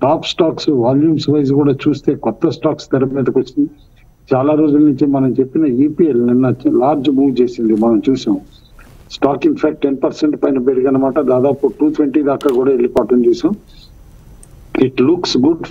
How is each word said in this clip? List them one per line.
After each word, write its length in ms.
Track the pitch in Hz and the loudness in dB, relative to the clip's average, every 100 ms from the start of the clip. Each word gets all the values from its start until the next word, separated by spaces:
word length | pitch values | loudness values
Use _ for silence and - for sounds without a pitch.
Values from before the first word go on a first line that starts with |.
టాప్ 240 | 131 156 - | -2 -2 -4
స్టాక్స్ 440 | - 160 127 - | -2 -2 0 -2
వాల్యూమ్స్ 600 | 139 117 139 160 156 135 | 0 2 2 2 0 0
వైజ్ 220 | 147 135 | 0 2
కూడా 200 | 139 143 | 2 2
చూస్తే 420 | 139 156 139 - | 2 0 -2 -2
కొత్త 340 | 143 - - 165 | -2 -4 -2 -2
స్టాక్స్ 380 | 123 151 - - | -2 -4 -4 -4
తెర 180 | 139 | -2
మీదకి 340 | 139 139 123 131 | -2 -2 0 0
వచ్చింది. 320 | - - 147 - - _ _ _ - | -2 -2 -4 -4 -20 _ _ _ -4
చాలా 200 | 127 143 | -2 0
రోజుల 240 | 151 156 143 | 2 2 4
నుంచి 280 | 151 131 143 | 2 2 0
మనం 280 | 139 131 120 | 2 0 0
చెప్పిన 240 | 131 160 | -2 0
ఈపీఎల్ 640 | 151 123 147 151 165 120 120 | 0 2 0 2 0 2 2
నిన్న 280 | 123 131 120 151 | 2 0 0 0
లార్జ్ 440 | 117 131 151 135 | 0 0 0 0
move 320 | 135 139 120 | 0 0 2
చేసింది, 320 | 120 - 113 | -2 0 0
మనం 280 | 107 117 110 135 | 2 2 2 0
చూసాం. 300 | 131 117 95 - - - - - - - | -2 -2 -4 -6 -20 -20 -20 -20 -20 -20
Stock 320 | - - 131 | -4 -2 0
in 100 | 165 | -2
fact 220 | 143 156 | -2 -4
ten 220 | 151 143 131 | -2 -4 -2
percent 320 | 156 - 151 139 | -4 -2 -4 -2
పైన 220 | 143 135 | -2 -2
పెరిగనమాట, 640 | 123 131 131 135 135 156 | 0 0 0 0 0 -2
దాదాపు 520 | 131 127 139 139 135 - | 0 0 0 0 -2 0
టూ 80 | 147 | -2
ట్వంటీ 340 | 151 143 151 | 0 0 0
దాకా 320 | 143 131 147 | -2 -2 0
కూడా 160 | 123 131 | 0 0
వెళ్ళిపోవటం 560 | 131 123 - 107 123 117 | 0 0 0 0 2 2
చూసాం. 280 | 113 165 208 - - - - - - - - - - - - | 0 -2 -6 -12 -20 -20 -20 -20 -20 -20 -20 -20 -20 -8 0
It 260 | 131 131 | 0 2
looks 400 | 127 175 - 127 | 0 0 -2 0
good 220 | 139 165 - | 0 0 -2